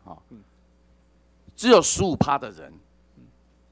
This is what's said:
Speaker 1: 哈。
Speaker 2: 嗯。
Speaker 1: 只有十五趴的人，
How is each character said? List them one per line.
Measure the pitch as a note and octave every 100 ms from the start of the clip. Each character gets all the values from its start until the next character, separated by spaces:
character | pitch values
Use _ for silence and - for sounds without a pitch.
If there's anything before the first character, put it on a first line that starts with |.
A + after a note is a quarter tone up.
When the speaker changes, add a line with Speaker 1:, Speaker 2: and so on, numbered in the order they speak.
| -
Speaker 1:
哈。 | E2+ -
Speaker 2:
嗯。 | A#2 G2 _ _ _ _ _ _ _ _ _ -
Speaker 1:
只 | - A#3
有 | A3
十 | D3+ -
五 | G3 C3+
趴 | - C#3
的 | B2
人， | F2+ C#2 D#2+ - _ _ - A#2+ _ _ _ _